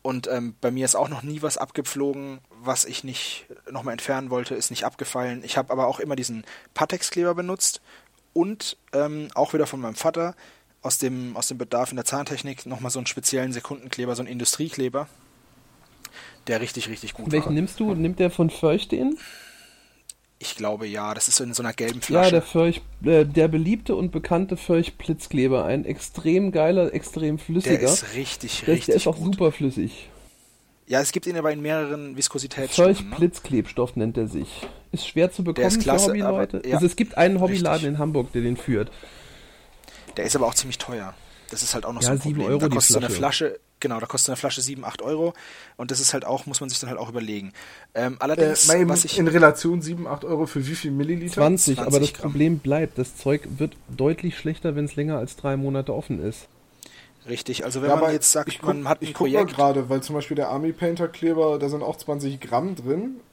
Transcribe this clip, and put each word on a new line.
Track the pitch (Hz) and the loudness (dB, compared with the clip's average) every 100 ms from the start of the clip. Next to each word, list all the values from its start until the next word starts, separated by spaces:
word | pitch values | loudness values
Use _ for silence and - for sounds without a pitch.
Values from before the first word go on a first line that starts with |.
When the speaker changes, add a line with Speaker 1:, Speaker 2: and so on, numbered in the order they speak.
Speaker 1:
Und, | 131 127 - | -4 -4 -2
ähm, | 123 120 113 | -4 -4 -2
bei | 123 | -2
mir | 127 | 0
ist | 131 | 0
auch | - 139 | 2 0
noch | 139 | -2
nie | 135 151 | -8 -4
was | 151 - | -4 -4
abgeflogen, | - - 135 139 139 139 139 131 _ 110 | -4 -6 -6 -2 -2 -4 -8 -14 _ -10
was | 123 127 | -4 -2
ich | - 127 | -2 -4
nicht | 135 120 - - - - - | -8 -8 -8 -10 -14 -20 -12
noch | 131 | -10
mal | 123 | -8
entfernen | 117 - 131 131 | -8 -4 -4 -2
wollte, | 123 120 | -4 -2
ist | 120 - | -4 -4
nicht | 120 | -4
abgefallen. | 110 - 131 131 123 123 | -6 -6 -6 -4 -4 -6
Ich | 113 - | -4 -4
hab | 131 | -2
aber | 131 127 | 0 0
auch | 131 | 0
immer | 151 135 | -4 -4
diesen | 120 113 - - - | -6 -8 -12 -20 -14
Pateks-Kleber | - 156 180 - - 175 | -4 -4 -2 -4 -2 0
benutzt | 170 180 190 - - _ - _ _ _ | -2 -4 -2 -2 -4 _ -20 _ _ _
und, | 165 180 214 - - _ | -2 -2 -2 -10 -12 _
ähm, | 139 147 151 151 | -2 -2 -4 -6
auch | - 147 | -2 0
wieder | 156 147 | 2 0
von | 139 | -2
meinem | 120 107 | -8 -2
Vater | 160 165 170 180 - _ _ _ | -2 0 -4 -6 -20 _ _ _
aus | 131 - | -4 -2
dem, | 131 127 123 113 | 0 -2 -6 -6
aus | 117 | -6
dem | 127 | -6
Bedarf | 120 120 127 | -4 -2 -2
in | 127 | -2
der | |
Zahntechnik | 117 139 143 139 143 127 - | -4 -4 -6 -8 -8 -12 -12
noch | 127 | -8
mal | 123 | -6
so | 127 | -6
einen | 123 | -6
speziellen | - - 131 131 | -4 -2 0 -2
Sekundenkleber, | 120 - 143 131 - 123 | -6 -10 -12 -10 -6 -4
so | 117 | -4
einen | 127 | -6
Industriekleber, | 123 120 - 160 - 127 135 135 - _ _ _ _ _ _ _ _ - - - - - | -4 -2 -2 -4 -2 -2 -2 -6 -14 _ _ _ _ _ _ _ _ -20 -20 -20 -18 -4
der | 113 | -2
richtig, | 117 - 110 | -2 -6 -8
richtig | 110 110 | -8 -12
gut | - 214 | -10 0
Speaker 2:
Welchen | 151 156 | 0 2
Speaker 1:
war. | |
Speaker 2:
nimmst | 151 190 - | 0 -2 -2
du? | 214 | -2
Nimmt | 180 165 180 | 2 0 2
der | 180 | 0
von | 175 160 | 4 0
Furch | - 160 170 - | 4 2 2 0
den? | - 262 311 - - - - - _ _ _ _ - _ _ | 0 0 -2 -8 -20 -20 -20 -20 _ _ _ _ -20 _ _
Speaker 1:
Ich | - | -12
glaube, | - 107 107 110 | -4 -4 -2 -4
ja. | 104 104 | -6 -6
Das | 104 - | -2 2
ist | - | 2
so | |
in | 123 | 0
so | 120 | -4
einer | 120 | -4
gelben | 113 117 120 | -2 -2 -2
Speaker 2:
Ja, | - | 2
Speaker 1:
Flasche. | 160 185 | 6 8
Speaker 2:
der | 170 | 6
Furch, | 160 170 170 165 - - | 4 4 4 2 -6 -4
äh, | - 160 | 6 6
der | 151 147 160 | 8 6 4
beliebte | 156 160 220 - 220 | 4 2 0 0 0
und | 180 | 0
bekannte | 160 - 170 190 180 | -2 0 0 2 -4
Furch | - 170 170 - | 2 2 2 -4
Blitzkleber. | - 160 - 147 127 131 | -4 -4 -2 2 4 4
Ein | 78 135 - | 2 0 -2
extrem | - - - 160 180 196 | -6 -8 -4 2 4 4
geiler, | 175 156 190 170 | 4 4 6 4
extrem | 156 - - 156 151 | 0 -6 -2 -2 -2
flüssiger. | - 165 185 - | 0 0 4 4
Speaker 1:
Der | 127 | 4
ist | 180 - | 2 -2
richtig, | 127 135 - 120 - - | -6 -6 -6 -6 -4 2
Speaker 2:
Der, | |
Speaker 1:
richtig | 165 - | 2 4
Speaker 2:
der | - | 4
ist | 175 | 4
auch | 156 | 0
Speaker 1:
gut. | 165 | 0
Speaker 2:
super | 196 170 | 4 2
flüssig. | 151 143 127 95 - - - - _ _ _ _ _ _ | 2 -2 0 -4 -6 -20 -20 -20 _ _ _ _ _ _
Speaker 1:
Ja, | 127 | 0
es | 143 | 2
gibt | 185 175 | -2 -2
ihn | 170 | 0
aber | 156 | 0
in | 151 | 0
mehreren | 147 156 147 147 143 135 | -2 -2 -2 -4 -8 -4
Viskositätsstufen, | 135 139 135 - 135 - 180 | -4 -2 -6 -6 -2 6 6
Speaker 2:
Furch | 196 101 | 6 -2
Speaker 1:
ne? | 117 | 2
Speaker 2:
Blitzklebstoff | 175 - - 127 - - 123 - | 2 2 -2 0 0 -2 -2 0
nennt | 110 117 | -2 0
er | 110 | -2
sich. | 80 69 - - - - | -2 -6 -10 -14 -14 -10
Ist | - - | -8 -4
schwer | - 180 | 2 2
zu | - | 2
Speaker 1:
Der | 175 160 131 | -4 2 2
ist | 220 | 2
Speaker 2:
bekommen | |
Speaker 1:
klasse, | 214 180 196 | 2 4 4
Speaker 2:
für | 208 | 2
Hobbyleute. | 196 190 196 - | 0 0 -2 -4
Speaker 1:
aber, | 127 | 2
ja. | |
Speaker 2:
Also | 131 170 | 4 4
es | - | 2
gibt | 226 - | -2 4
einen | 175 190 | 4 6
Hobbyladen | 185 190 175 | 2 2 2
Speaker 1:
Richtig. | 156 151 | 2 0
Speaker 2:
in | 147 | 0
Hamburg, | 151 151 120 | 0 0 0
der | 123 | 0
den | 120 123 | 0 -2
führt. | - 113 107 - - - - - - - - - - - - - | 0 0 0 -8 -20 -20 -20 -20 -20 -20 -20 -20 -20 -20 -14 -6
Speaker 1:
Der | 101 | -2
ist | 139 | 2
aber | 117 | 2
auch | |
ziemlich | - 131 120 | 0 -2 -8
teuer. | - 120 95 - - - - | -8 -8 -10 -16 -20 -20 -14
Das | 110 | -6
ist | - | -4
halt | 120 104 | -2 -4
auch | |
noch | 120 | -2
Speaker 2:
Ja, | - | 0
Speaker 1:
so | |
ein | 139 | 0
Speaker 2:
sieben | 143 147 | 0 -2
Speaker 1:
Problem. | 101 | 0
Speaker 2:
Euro | 143 | 2
Speaker 1:
Da | 151 | 2
Speaker 2:
die | |
Speaker 1:
kostet | 131 - | 4 4
so | - | 4
eine | 247 | 2
Speaker 2:
Flasche. | 90 139 - 156 | -2 0 0 -2
Speaker 1:
Flasche, | 95 _ _ | -6 _ _
genau, | 139 113 | -4 -4
da | 113 | -4
kostet | - - | -2 -2
so | |
eine | - | 0
Flasche | 175 - | -4 -2
sieben, | 127 135 | -4 -6
acht | 127 - | -10 -8
Euro. | 113 156 170 170 - - - _ | -4 0 -2 -2 -18 -20 -20 _
Und | 127 | -4
das | 131 | 0
ist | 135 | 0
halt | 139 | 0
auch, | 110 135 - | -2 -4 -4
muss | 139 | -6
man | 139 | -4
sich | 120 | -6
dann | 123 | -6
halt | 127 | -8
auch | 113 | -6
überlegen. | 120 110 104 98 - - - - | -6 -6 -8 -8 -16 -20 -20 -10
Ähm, | 113 123 | -4 -2
Speaker 3:
Äh, | 131 | -2
Speaker 1:
allerdings, | 135 156 156 151 143 | -2 4 4 6 4
Speaker 3:
mal | 170 | 6
eben | 175 | 4
Speaker 1:
was | - | 4
ich | 160 - | 2 2
Speaker 3:
in | 165 | 4
Relation, | 165 156 147 165 175 | 10 8 8 0 0
sieben, | 151 175 170 | -2 -6 -6
acht | 143 | -8
Euro | 139 160 156 | -4 -2 0
für | 147 135 | -2 -4
wie | |
viel | 165 156 | -4 -2
Milliliter? | 139 147 170 175 | -2 0 -2 -2
Speaker 2:
Zwanzig, | - 147 180 - 165 | 4 4 6 4 2
aber | 123 | 4
das | |
Speaker 1:
Zwanzig | 143 143 | 4 4
Gramm. | - 151 | 0 -4
Speaker 2:
Problem | 143 156 165 | 2 2 2
bleibt, | 135 147 160 - | 0 0 0 -2
das | 127 - | -6 -2
Zeug | - 147 - 135 | 0 0 -2 -4
wird | 151 - - | -4 -6 -14
deutlich | 123 135 165 175 - | 0 0 2 -4 -4
schlechter, | 156 156 170 | -6 -2 -2
wenn's | 147 147 - | -2 -4 -2
länger | 147 151 | -2 -2
als | 127 - | -4 -6
drei | 143 135 | -4 -2
Monate | 139 135 131 | 0 -2 -2
offen | 120 - 104 | -6 -4 -4
ist. | 87 113 - _ _ _ - - - _ - | -4 -6 -16 _ _ _ -20 -20 -20 _ -10
Speaker 1:
Richtig, | 120 - 127 | -10 -6 -6
also | - 127 | -4 -2
wenn | 139 | 2
Speaker 3:
Ja, | 147 | 4
Speaker 1:
man | |
Speaker 3:
aber | 160 | 4
Speaker 1:
jetzt | 151 - | 4 2
sagt, | 156 147 | 2 0
Speaker 3:
ich | - | -4
guck, | 151 | -2
Speaker 1:
man | 147 139 | -2 0
hat | 156 | 0
ein | |
Speaker 3:
ich | 156 | 0
guck | 147 147 | 0 4
mal | |
Speaker 1:
Projekt. | 170 190 | 4 4
Speaker 3:
gerade, | - 139 139 123 | 4 4 4 2
weil | 135 | -2
zum | 131 151 | -2 -6
Beispiel | 139 147 | -2 -2
der | 143 | -2
Army | 135 160 | 0 -2
Painter | 160 170 170 170 | 0 -2 0 -4
Kleber, | - 165 160 156 147 | 0 0 4 4 2
da | 139 | 0
sind | 147 | -2
auch | - 151 | -4 -6
zwanzig | - 147 139 135 | -4 -4 -4 -6
Gramm | - 120 175 | -2 -2 0
drin. | 180 123 156 240 254 - | -4 -2 -2 -2 -8 -16